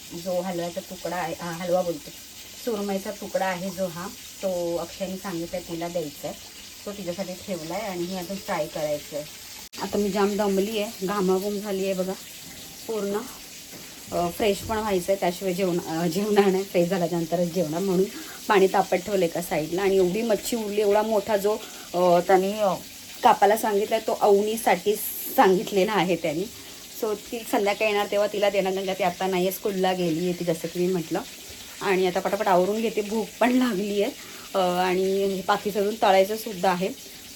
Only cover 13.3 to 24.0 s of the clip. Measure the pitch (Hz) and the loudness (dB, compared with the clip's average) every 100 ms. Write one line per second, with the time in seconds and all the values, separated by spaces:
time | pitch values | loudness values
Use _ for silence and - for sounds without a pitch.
13.3 | - - - - - - - - 175 175 | -12 -16 -18 -16 -16 -16 -16 -6 -2 -2
14.3 | 170 220 196 - 214 214 185 175 196 180 | 0 0 0 -2 -2 0 0 2 0 0
15.3 | 180 196 175 190 175 - 160 175 165 214 | 0 -2 0 0 0 -2 -2 0 0 2
16.3 | 202 202 185 196 190 175 190 170 175 160 | 4 6 4 2 2 2 2 0 0 0
17.3 | 170 175 170 156 160 196 180 208 - - | 0 0 0 -2 0 2 2 2 -2 -12
18.3 | - - 208 190 196 190 180 196 196 170 | -6 2 6 6 4 2 0 0 0 2
19.3 | 165 175 165 156 175 196 196 180 202 233 | 0 -2 -2 -2 0 2 4 4 2 2
20.3 | 202 - 233 208 202 208 208 220 214 208 | 0 0 -4 -2 2 4 4 4 2 2
21.3 | 208 196 220 - - - 175 180 175 175 | 2 2 0 -4 -14 -6 4 6 6 8
22.3 | 185 190 214 202 165 - - - - 247 | 6 4 2 0 0 -4 -16 -16 4 6
23.3 | - 202 220 226 202 208 220 | 8 6 6 2 2 2 0